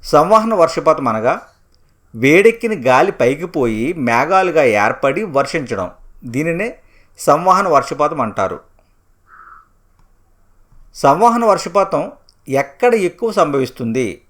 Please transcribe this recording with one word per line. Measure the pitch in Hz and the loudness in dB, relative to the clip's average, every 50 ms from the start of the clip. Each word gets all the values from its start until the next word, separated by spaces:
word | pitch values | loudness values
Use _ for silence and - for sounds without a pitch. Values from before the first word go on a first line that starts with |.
| - - | -6 0
సంవహన | - 147 156 180 214 220 214 226 226 190 | 2 2 2 4 4 2 2 2 2 2
వర్షపాతం | 165 160 - 170 143 160 156 151 139 120 | 2 2 0 -2 0 0 0 0 0 -2
అనగా | 110 110 110 123 165 226 - _ _ _ _ _ _ _ _ _ _ _ _ _ - | -2 0 -2 -2 -2 -2 -8 _ _ _ _ _ _ _ _ _ _ _ _ _ -8
వేడెక్కిన | 113 117 135 151 180 202 226 226 226 - 233 220 170 120 127 | 0 2 4 4 6 6 4 2 2 -6 -6 -6 -2 0 2
గాలి | 127 131 160 196 185 - | 2 4 2 0 0 0
పైకి | - 123 139 151 170 175 - | 0 0 0 -2 -8 -8 -4
పోయి | 156 131 117 110 107 117 147 180 165 131 117 | -2 -2 -2 -2 -2 -4 -4 -4 -4 -2 0
మేఘాలుగా | 113 120 139 156 190 190 185 180 151 160 147 123 104 104 101 | 0 0 0 2 2 0 2 2 2 2 2 2 2 2 2
ఏర్పడి | 113 120 - - 139 135 175 220 196 139 | 0 0 0 -2 -2 -2 -2 -6 -2 -2
వర్షించడం, | 139 135 - - 165 139 117 120 98 90 87 - _ - - - - - | -2 -2 -2 -4 -6 -6 -6 -6 -6 -6 -8 -10 _ -20 -20 -20 -20 -16
దీనినే | 123 117 135 156 170 165 175 208 240 - - _ _ _ _ _ _ _ - | -8 -6 -6 -4 -4 -4 -6 -6 -8 -10 -14 _ _ _ _ _ _ _ -6
సంవహన | - - 143 156 175 185 185 185 202 185 | 0 0 0 2 4 2 2 2 2 2
వర్షపాతం | 156 139 127 - 156 135 147 147 160 147 123 | 2 0 0 -2 -4 -2 -2 -2 -2 -4 -6
అంటారు. | 107 98 - 95 92 87 - - _ _ _ _ _ _ _ _ _ _ _ _ _ - - - - - - _ _ _ _ _ _ _ _ _ _ _ _ _ _ _ _ _ _ _ _ _ _ _ - - - _ - - | -4 -2 -4 -4 -4 -4 -8 -14 _ _ _ _ _ _ _ _ _ _ _ _ _ -20 -20 -20 -20 -20 -20 _ _ _ _ _ _ _ _ _ _ _ _ _ _ _ _ _ _ _ _ _ _ _ -20 -20 -20 _ 0 2
సంవహన | 143 139 170 220 233 233 240 233 | 2 2 4 4 2 2 2 2
వర్షపాతం | 220 190 175 - 180 170 202 196 - - 147 160 - - _ _ _ _ _ _ - | 2 0 0 -2 -4 -2 -2 -2 0 -2 -4 -4 -6 -12 _ _ _ _ _ _ -4
ఎక్కడ | 131 135 147 - - _ - 247 233 | -4 -4 -4 -4 -4 _ 0 2 2
ఎక్కువ | 226 190 170 - _ 233 226 | 2 0 -2 -4 _ -6 -4
సంభవిస్తుంది? | 202 208 170 147 139 139 131 117 - - 131 117 113 131 127 104 80 - _ _ | 0 0 0 0 0 -2 -2 -4 -6 -8 -8 -4 -2 -2 -4 -4 -6 -10 _ _